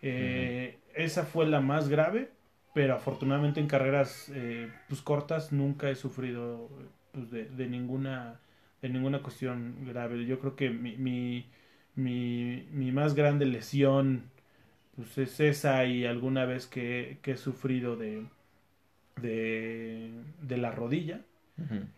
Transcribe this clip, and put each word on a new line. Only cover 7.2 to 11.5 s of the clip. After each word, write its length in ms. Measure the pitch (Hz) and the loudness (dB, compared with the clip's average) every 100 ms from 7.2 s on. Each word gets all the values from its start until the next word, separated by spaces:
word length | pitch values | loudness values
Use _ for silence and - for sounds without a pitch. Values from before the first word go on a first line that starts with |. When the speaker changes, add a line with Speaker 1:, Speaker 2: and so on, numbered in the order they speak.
| 117 | -8
Speaker 1:
de, 140 | 117 110 | -8 -8
de 220 | 127 123 | -6 -4
ninguna, 720 | 123 123 131 135 131 120 120 _ _ _ _ | -4 -2 -2 -4 -6 -10 -14 _ _ _ _
de 60 | 131 | -4
ninguna 340 | 127 131 139 | -2 0 -2
cuestión 540 | 139 - 131 123 120 127 131 | -4 -6 -4 -4 -6 -8 -8
grave. 360 | 123 120 120 120 | -6 -4 -2 -2
Yo 120 | 131 | -2
creo 160 | 139 143 | -2 0
que 140 | 135 | 0
mi, 260 | 117 120 117 | 0 -4 -2
mi, 500 | 131 123 123 123 120 | -2 0 -2 -4 -8